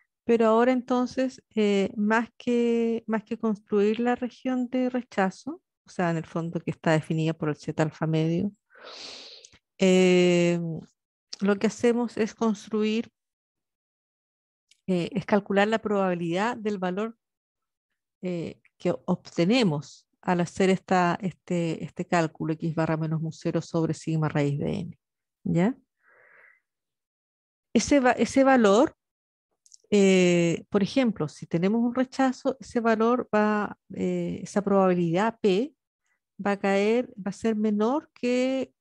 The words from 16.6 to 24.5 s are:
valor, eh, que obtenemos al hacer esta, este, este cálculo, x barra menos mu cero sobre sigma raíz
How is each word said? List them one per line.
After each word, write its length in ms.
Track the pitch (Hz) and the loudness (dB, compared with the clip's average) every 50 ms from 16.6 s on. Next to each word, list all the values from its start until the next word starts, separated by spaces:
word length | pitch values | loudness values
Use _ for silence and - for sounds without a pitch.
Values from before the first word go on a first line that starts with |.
| 208 214 208 190 | -6 -6 -6 -4
valor, 380 | 185 180 180 190 214 226 226 _ _ _ _ _ _ _ _ _ _ _ _ _ _ _ _ _ _ _ _ _ | -4 -6 -4 -6 -6 -8 -10 _ _ _ _ _ _ _ _ _ _ _ _ _ _ _ _ _ _ _ _ _
eh, 380 | - 180 175 170 151 - - _ _ _ _ | -10 -8 -8 -8 -8 -10 -12 _ _ _ _
que 160 | - - 180 - - _ | -6 -4 -4 -4 -2 _
obtenemos 1000 | - 180 - - - - - 170 180 240 262 233 180 151 139 131 - - - _ _ _ _ | -4 -4 -4 -6 -6 -2 0 2 2 2 2 2 0 0 -2 -6 -10 -18 -20 _ _ _ _
al 200 | - - 180 175 | -4 -2 -2 0
hacer 280 | 175 - - - 196 185 | -2 -2 -2 0 2 2
esta, 480 | 190 180 _ - - - 175 175 170 - | 2 0 _ 0 2 2 2 2 0 -2
este, 600 | 208 180 - _ - - 180 175 170 165 160 - | -4 -8 -8 _ -8 -6 -4 -2 -2 -4 -4 -6
este 240 | - 151 - - 175 | -10 -12 -10 -10 -6
cálculo, 460 | - 180 175 165 156 - - 156 156 | -2 0 0 0 0 -4 -6 -6 -6
x 220 | 160 156 170 170 151 | -4 -4 -4 -4 -2
barra 220 | 165 160 156 160 | -2 -2 -2 -2
menos 260 | 156 160 156 160 156 | -2 -2 -4 -4 -4
mu 80 | 160 160 | -4 -6
cero 300 | - - - 170 160 165 | -8 -8 -6 -4 -4 -4
sobre 320 | 160 - - 170 160 160 160 | -4 -4 -2 -2 -2 -2 -4
sigma 340 | - - 160 160 160 156 147 | -6 -6 -4 -2 -2 -2 0
raíz 300 | - 156 143 143 | 0 0 0 0